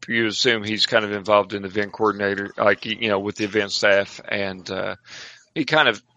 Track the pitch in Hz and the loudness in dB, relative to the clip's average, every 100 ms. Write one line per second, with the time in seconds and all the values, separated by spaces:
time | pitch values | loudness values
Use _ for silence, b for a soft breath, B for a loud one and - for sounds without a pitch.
0 | - 117 113 98 131 113 104 110 - 120 | -4 -2 0 0 2 0 -2 -2 2 2
1 | 104 104 95 104 98 104 98 95 101 - | 0 -4 2 2 2 -4 -6 -4 -4 0
2 | 110 101 101 98 101 - 110 101 - 107 | 0 2 0 0 -4 0 2 2 -2 -4
3 | 113 101 101 101 107 104 101 - 107 98 | 0 0 0 -4 -2 0 0 2 4 4
4 | 98 - - 104 98 92 87 95 98 98 | 2 -6 -8 -4 -4 -8 -8 -6 -6 -8
5 | B B B B B - 135 156 143 104 | B B B B B -6 0 4 4 2
6 | _ | _